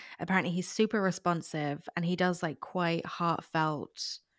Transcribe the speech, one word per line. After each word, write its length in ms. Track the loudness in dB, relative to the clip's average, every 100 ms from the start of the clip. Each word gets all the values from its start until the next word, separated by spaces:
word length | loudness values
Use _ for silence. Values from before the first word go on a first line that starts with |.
| -16 -8
Apparently, 320 | 0 2 2
he's 160 | 0 -2
super 320 | 0 2 2
responsive 880 | 0 0 0 0 0 -2 -2 -4 -6 -2
and 80 | 0
he 100 | 2
does, 260 | 2 2
like, 200 | -2 -4
quite 440 | -4 0 2 0 -2
heartfelt, 1120 | 0 0 0 0 0 2 0 -4 -8 -8 -10 _